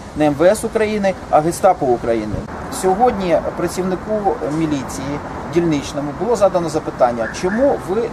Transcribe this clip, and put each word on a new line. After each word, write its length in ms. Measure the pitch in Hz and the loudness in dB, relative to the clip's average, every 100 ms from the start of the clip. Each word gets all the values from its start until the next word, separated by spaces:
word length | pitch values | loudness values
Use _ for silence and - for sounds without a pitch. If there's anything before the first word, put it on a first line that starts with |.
| - - | -8 0
не 100 | 151 | 2
М 80 | 139 | 4
В 40 | |
С 220 | 175 220 | 4 4
України, 500 | 226 226 214 214 196 185 - | 0 0 0 0 -2 -2 0
а 100 | 147 | 2
Гестапо 460 | 160 170 196 180 131 | 2 2 4 4 2
України. 480 | 120 120 117 107 101 - - - - | 0 2 0 -2 -6 -8 -10 -10 -2
Сьогодні 560 | 190 190 247 202 180 151 - - | 0 4 4 2 2 2 0 -4
працівнику 800 | 170 190 185 175 - 214 196 160 139 156 | -4 -2 -2 -2 -2 -2 0 -2 -2 -2
міліції, 600 | 160 143 117 - 135 143 - - 120 | 0 -2 -4 -8 -6 -6 -8 -10 -4
дільничному, 560 | 160 170 147 - - 147 139 | 0 2 0 -2 -6 -6 -4
було 160 | 233 220 | -2 4
задано 320 | 196 180 165 | 4 4 0
запитання, 600 | 147 - 143 123 120 110 - | -2 -4 2 2 2 -4 -2
«Чому 360 | 185 220 277 - 135 | -2 2 2 2 -2
ви 200 | 208 233 | -2 -2